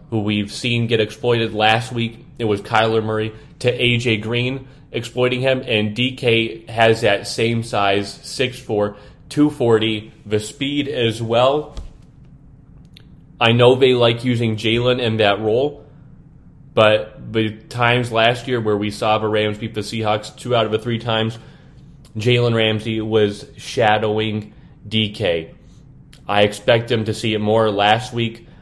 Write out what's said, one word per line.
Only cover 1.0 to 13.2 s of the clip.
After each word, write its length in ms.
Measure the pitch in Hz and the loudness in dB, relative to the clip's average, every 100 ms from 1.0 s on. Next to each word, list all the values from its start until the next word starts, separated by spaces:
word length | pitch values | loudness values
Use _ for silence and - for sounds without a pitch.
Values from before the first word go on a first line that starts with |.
| 107 - 120 117 110 | 0 -2 -2 0 0
Last 380 | 104 107 113 117 | 2 2 2 0
week, 340 | 120 117 - - - | -4 -6 -6 -18 -6
it 80 | 113 | -2
was 160 | 101 | -2
Kyler 420 | - 113 113 110 | 0 2 2 2
Murray 300 | 107 110 110 - - - | 0 -2 -4 -8 -20 -6
to 100 | 123 | -2
A 280 | 123 123 117 | 0 2 2
J 200 | 120 110 | 0 -2
Green 500 | 110 120 123 131 - - - | -2 -4 -4 -6 -12 -20 -12
exploiting 500 | 117 - 127 123 123 | -10 -8 -2 0 0
him, 220 | 135 131 127 | 0 0 0
and 280 | 110 107 107 | 0 0 -2
D 200 | 127 127 | -4 -2
K 480 | 123 113 113 - - | 0 2 0 -6 -6
has 320 | 113 113 110 | 2 4 4
that 260 | 110 101 - | 2 0 -2
same 360 | - 113 117 | -2 -2 -2
size, 560 | 110 110 101 101 101 - | -4 -2 0 0 -4 -10
six 340 | - - 123 - | -12 -6 -6 -6
four, 380 | - 104 104 - - - - | -6 -2 -2 -4 -20 -20 -6
two 220 | 147 147 | 0 0
forty, 640 | 147 120 110 110 107 107 - 104 | 2 2 2 2 -4 -8 -18 -4
the 140 | 107 | -4
speed 480 | - - 139 143 139 | -4 -6 -4 -2 -4
as 340 | 131 113 107 | -2 -2 -2
well. 540 | 113 117 127 147 151 - - - - - - - - - - - - - - - | 0 2 4 2 -4 -12 -16 -16 -20 -20 -20 -20 -20 -20 -20 -20 -20 -20 -20 -20